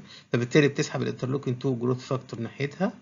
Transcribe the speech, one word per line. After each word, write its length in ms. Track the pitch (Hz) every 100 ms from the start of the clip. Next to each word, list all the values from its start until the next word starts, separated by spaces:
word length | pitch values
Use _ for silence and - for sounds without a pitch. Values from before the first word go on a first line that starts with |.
| - - -
فبالتالي 360 | 117 120 - 143
بتسحب 340 | 139 113 139
الانترلوكين 580 | 123 120 123 139 131 123
تو 160 | 139 120
جروث 220 | 120 127
فاكتور 420 | - 131 - 117
ناحيتها، 540 | 113 - 139 - 202 -